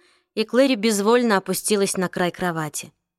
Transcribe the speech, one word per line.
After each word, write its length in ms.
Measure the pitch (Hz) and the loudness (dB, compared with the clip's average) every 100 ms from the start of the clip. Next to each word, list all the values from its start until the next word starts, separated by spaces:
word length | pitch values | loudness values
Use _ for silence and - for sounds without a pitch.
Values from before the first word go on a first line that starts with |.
| _ _ _ | _ _ _
и 100 | - | -6
Клэри 300 | 220 233 269 | -2 2 2
безвольно 640 | 247 220 202 202 240 233 196 | 2 0 0 2 2 4 0
опустилась 580 | 185 190 - 208 196 - | 0 -6 -2 0 0 -2
на 120 | 180 | -4
край 220 | - 175 | -2 -4
кровати. 640 | - 180 160 151 - - _ _ | -2 -4 -4 -6 -8 -14 _ _